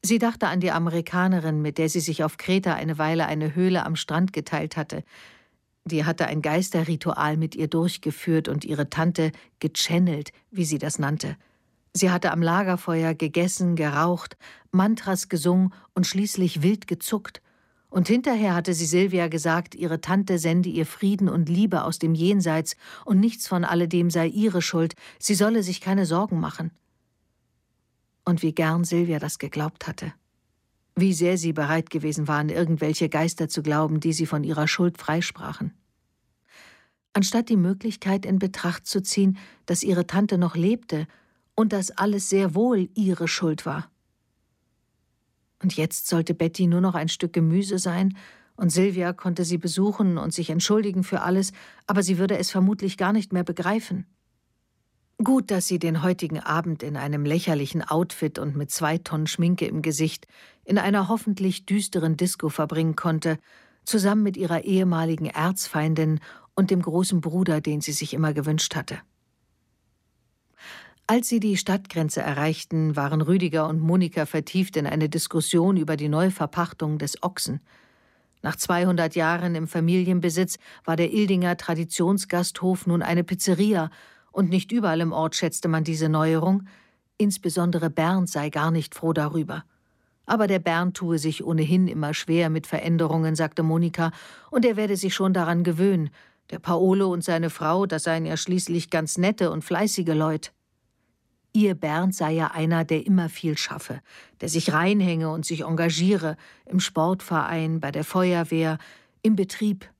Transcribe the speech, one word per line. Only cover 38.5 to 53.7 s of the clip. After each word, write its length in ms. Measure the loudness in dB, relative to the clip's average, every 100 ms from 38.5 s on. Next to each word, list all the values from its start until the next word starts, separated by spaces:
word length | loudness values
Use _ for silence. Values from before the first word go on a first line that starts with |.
| -4 -6 -6 -4
zu 160 | -4
ziehen, 380 | -2 2 2 2 -6 -20 -4
dass 160 | -2
ihre 240 | 2 0 2
Tante 320 | 0 2 2
noch 180 | 0 2
lebte 520 | 0 0 -2 -6 -6 _ _ _ _ 0
und 180 | 0
dass 160 | 0 -4
alles 400 | -2 0 0 0
sehr 240 | 2 2
wohl 340 | 2 2 2 0
ihre 340 | 0 0 0 -2
Schuld 380 | 0 -2 -2 -4
war. 240 | -8 -10 _ _ _ _ _ _ _ _ _ _ _ _ _ _ _ _ _
Und 140 | -2 0
jetzt 320 | -2 -4 -2
sollte 260 | -2 0
Betty 340 | 0 -2 2 2
nur 120 | 4
noch 160 | 2 0
ein 140 | -4
Stück 240 | -4 -2
Gemüse 460 | 2 2 2 0 -2
sein, 360 | -2 0 0 -2 -16 -20 _ -2
und 140 | 0
Silvia 420 | 4 2 2 -2
konnte 320 | -2 -4 -2
sie 140 | -2 -2
besuchen 600 | -2 0 0 2 0 2
und 160 | -2
sich 180 | -4 -2
entschuldigen 520 | -2 2 2 2 -2
für 180 | -2 -2
alles, 300 | 0 0 0 -6 -20 -20 -2
aber 160 | 0
sie 160 | 2 2
würde 200 | 0 0
es 120 | -2
vermutlich 440 | 2 2 2 -4 -2
gar 160 | 0
nicht 220 | 0 0
mehr 100 | -2
begreifen. 640 | -2 -4 -2